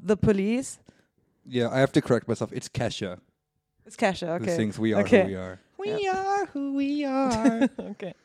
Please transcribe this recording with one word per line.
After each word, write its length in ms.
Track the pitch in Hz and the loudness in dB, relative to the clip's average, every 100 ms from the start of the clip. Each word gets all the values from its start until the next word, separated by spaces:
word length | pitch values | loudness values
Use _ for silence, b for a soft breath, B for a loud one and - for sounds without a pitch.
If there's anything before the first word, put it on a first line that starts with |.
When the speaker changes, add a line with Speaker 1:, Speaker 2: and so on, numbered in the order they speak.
Speaker 1:
the 140 | 175 208 | -2 2
police. 640 | 220 196 202 247 269 - _ b b _ _ _ - | 2 2 2 0 -4 -12 _ b b _ _ _ -4
Speaker 2:
Yeah, 220 | 123 117 | 0 2
I 80 | 131 | 4
have 140 | 135 | 4
to 80 | 147 | 4
correct 240 | - 117 - | 4 2 0
myself. 240 | 110 110 | -4 -4
It's 160 | 123 - | -8 -8
Kesha. 520 | - 113 - 95 90 _ _ _ _ _ _ - | -4 -4 -4 -8 -10 _ _ _ _ _ _ -16
Speaker 1:
It's 100 | - | -2
Kesha, 420 | 208 180 170 175 | 0 0 -4 -4
Speaker 2:
Who 60 | |
Speaker 1:
okay. 120 | 180 165 | -2 0
Speaker 2:
sings 220 | 110 110 | -2 0
"We 160 | 110 | 0
Are 80 | 101 | 2
Speaker 1:
Okay. 200 | 101 220 | 4 4
Speaker 2:
Who 60 | 135 | 4
We 60 | 92 | -2
Are." 240 | 92 92 _ - | -10 -14 _ -10
We 260 | 403 427 | -6 -2
Speaker 1:
Yeah. 120 | 381 381 | -2 -2
Speaker 2:
are 300 | 392 403 370 | -2 -2 -2
who 260 | 285 277 | -6 -4
we 300 | 277 277 294 | -2 -2 -2
are. 640 | 277 262 262 226 240 226 262 | -2 0 0 2 2 2 0
Speaker 1:
<laughs> 40 | - 185 | -2 -12
Okay. 220 | 208 180 - | -10 -12 -14